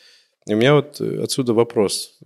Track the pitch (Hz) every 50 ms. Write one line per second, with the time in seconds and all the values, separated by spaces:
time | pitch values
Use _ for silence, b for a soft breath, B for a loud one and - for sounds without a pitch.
0 | b b b b b b b _ _ - 104 110 120 139 151 143 143 - - -
1 | 110 107 107 104 110 - - - 127 120 110 117 117 - - 117 101 92 - -
2 | - - _ _ -